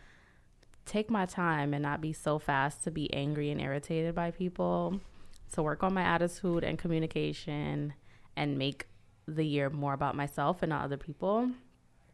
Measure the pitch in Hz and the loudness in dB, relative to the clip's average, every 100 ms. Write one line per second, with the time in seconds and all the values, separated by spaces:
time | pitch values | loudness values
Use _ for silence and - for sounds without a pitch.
0 | - - - - - - - - - 208 | -20 -20 -20 -20 -20 -20 -20 -20 -4 -2
1 | 214 220 185 - 175 156 147 143 147 147 | 2 2 0 2 2 2 2 0 0 -2
2 | 156 156 - 151 - 139 139 - - 156 | -4 -2 0 0 2 2 2 0 -4 -2
3 | 147 - 139 147 147 147 139 139 143 160 | -2 0 0 0 0 0 -2 -2 -2 0
4 | 165 170 170 165 180 180 180 175 175 190 | 0 0 -2 -2 -2 0 0 2 0 -2
5 | - - - - - - 156 147 190 190 | -6 -14 -16 -16 -6 0 0 2 2 4
6 | 180 170 175 175 185 170 165 160 175 165 | 4 4 2 0 0 2 2 0 2 2
7 | 160 - 151 151 - 147 147 147 147 143 | 2 0 -2 -2 -4 -4 -2 -2 -2 -6
8 | - - - - 147 139 135 135 - - | -14 -20 -10 -2 0 0 0 -2 -10 -18
9 | - - - 156 156 143 139 147 143 139 | -20 -18 -6 0 2 2 0 0 -2 0
10 | 139 - 143 - 147 180 160 151 143 139 | 0 0 -2 0 2 2 0 0 -2 -4
11 | - 147 185 214 247 247 - - - - | -6 -4 2 2 2 -2 -10 -20 -20 -20
12 | - | -20